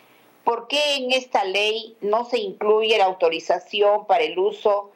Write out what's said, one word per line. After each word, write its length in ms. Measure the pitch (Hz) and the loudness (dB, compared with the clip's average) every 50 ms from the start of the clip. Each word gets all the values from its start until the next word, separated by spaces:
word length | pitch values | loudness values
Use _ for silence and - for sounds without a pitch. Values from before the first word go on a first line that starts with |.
| _ _ _ _ _ _ _ _ _ | _ _ _ _ _ _ _ _ _
¿Por 240 | - - - 226 - | -4 -4 -4 -6 -4
qué 280 | 277 294 294 294 285 | -2 -2 0 0 -2
en 160 | 269 254 247 | -2 -2 -2
esta 320 | 254 262 254 - - 240 196 | -2 -2 -2 -2 -2 -2 -2
ley 520 | 190 190 202 208 214 220 226 220 - - _ | 0 -2 0 0 0 -2 -4 -6 -12 -14 _
no 240 | - 202 208 233 240 | -4 -2 -2 -2 -2
se 140 | 240 254 233 | -2 -4 -4
incluye 580 | 208 190 185 - 208 208 214 214 220 220 220 214 | -4 -6 -6 -4 0 2 2 4 4 2 2 2
la 80 | 190 | 2
autorización 1000 | 185 185 - 180 165 160 165 - - 175 180 - - - 208 202 208 208 208 208 - | 2 2 2 0 0 0 -2 -2 -2 -2 -2 -2 -6 -2 2 2 2 2 2 0 0
para 160 | 190 170 156 | 0 2 2
el 160 | 156 165 180 | 0 -2 -2
uso 500 | 190 214 202 - - 214 202 202 202 202 - | -2 -2 -2 0 0 0 0 0 -2 -8 -16